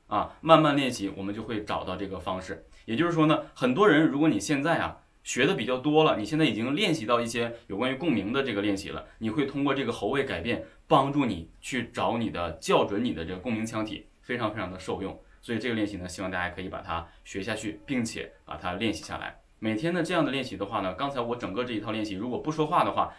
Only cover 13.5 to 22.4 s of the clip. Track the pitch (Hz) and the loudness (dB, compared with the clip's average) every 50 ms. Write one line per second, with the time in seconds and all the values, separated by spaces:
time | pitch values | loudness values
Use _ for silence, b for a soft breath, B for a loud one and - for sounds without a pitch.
13.5 | 110 107 113 113 110 110 107 104 98 - - - _ _ - - 123 117 113 107 | -4 -2 -4 -4 -4 -4 -4 -4 -8 -10 -14 -18 _ _ -8 -6 -4 -2 -2 -2
14.5 | 107 107 95 87 92 90 - - 98 90 98 92 - - b b b b - - | -2 -4 -6 -6 -8 -8 -6 -6 -4 -4 -4 -6 -8 -10 b b b b -8 -4
15.5 | 117 107 113 123 113 110 104 98 101 90 90 90 - - 98 92 92 90 87 87 | -4 -2 -2 -2 0 0 -2 -2 -4 -6 -8 -10 -8 -6 -6 -4 -4 -2 -4 -4
16.5 | - - 92 90 78 - - 92 82 82 82 B B B B - - 95 92 113 | -6 -8 -8 -8 -8 -10 -8 -6 -6 -6 -6 B B B B -12 -10 -8 -6 -6
17.5 | 110 110 110 104 - - - - 139 123 110 - - - - - - - _ - | -6 -4 -6 -6 -8 -8 -6 -4 -2 -2 -2 -2 -4 -8 -10 -10 -14 -20 _ -14
18.5 | 76 78 - 87 87 95 - - - - - - 87 - - - - - - _ | -12 -8 -6 -4 -4 -2 -2 -2 -2 -4 -6 -10 -8 -8 -8 -10 -10 -14 -20 _
19.5 | _ _ - 110 110 107 160 170 180 180 165 170 180 165 147 131 127 139 123 - | _ _ -4 -2 -2 0 0 0 0 0 0 0 2 2 2 2 0 -2 -4 -4
20.5 | 101 92 101 95 104 104 95 92 90 - 139 139 - 127 117 117 120 - 107 92 | -6 -6 -6 -4 -2 -2 -2 -2 -2 -2 -4 -4 -2 -2 -2 -2 -4 -4 -4 -4
21.5 | 92 117 123 123 117 104 - 113 107 110 104 104 95 92 113 123 117 104 | -4 -4 -4 -2 -4 -4 -4 -4 -4 -4 -4 -4 -4 -4 -4 -4 -4 -4